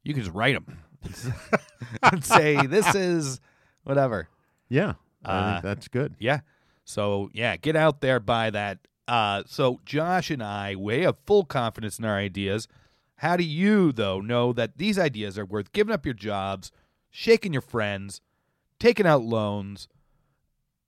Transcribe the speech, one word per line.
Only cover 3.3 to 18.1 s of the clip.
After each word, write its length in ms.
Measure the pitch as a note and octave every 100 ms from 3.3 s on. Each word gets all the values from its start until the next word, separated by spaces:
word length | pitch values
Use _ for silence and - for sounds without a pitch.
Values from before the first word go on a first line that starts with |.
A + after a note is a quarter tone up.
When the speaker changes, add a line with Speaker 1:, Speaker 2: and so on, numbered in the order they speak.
| C3 - _ _ _
Speaker 1:
whatever." 460 | - C#3 C3 G#2 D#2 _ _ _ _
Speaker 2:
Yeah. 240 | B2+ F#3+ - _ _ -
I 260 | F#2+ F#2
think 60 | F2
Speaker 1:
Uh, 100 | F2+
Speaker 2:
that's 200 | G2+ -
good. 260 | B2 D3 -
Speaker 1:
Yeah. 220 | A2 D3 - _ _ _ -
So, 440 | - G#2 G2+ G2+
yeah, 240 | G#2 A#2 F2+
get 180 | - D#3
out 240 | D#3 C#3+
there, 220 | C3+ B2+
buy 280 | G#2 A#2 A2
that. 280 | G#2 G2+ F#2 _ _ -
Uh, 380 | A#2+ G#2 G2+ -
so 360 | - C3 B2
Josh 480 | - C#3+ E3+ F#3 -
and 100 | C#3+
I, 340 | G#2+ G2+ G2+ G2
we 240 | G2+ B2
have 160 | F3 - -
full 180 | G#3
confidence 560 | E3+ C#3 A2+ - G#2+ -
in 60 | A2
our 100 | G2+
ideas. 540 | G2+ F#2 G2 G#2+ - _ _ _ _ _
How 180 | D#3 F3+
do 80 |
you, 480 | E3+ D3+ G3+ G#3+ E3+
though, 300 | A2+ G2 F#2+
know 320 | G#2 A#2+ B2
that 240 | A#2+ A2+ -
these 200 | G3+ G3
ideas 400 | D#3+ G#2+ G2+ F#2+
are 80 | F#2+
worth 280 | G#2 F#2+
giving 200 | G3+ G#3
up 120 | G3+ C#3+
your 80 |
jobs, 580 | A2 G#2 G2+ G2 G2 - - _ _ _
shaking 420 | - A3 A3+ G3
your 100 | C#3
friends, 600 | - A#2+ G#2 G2 G2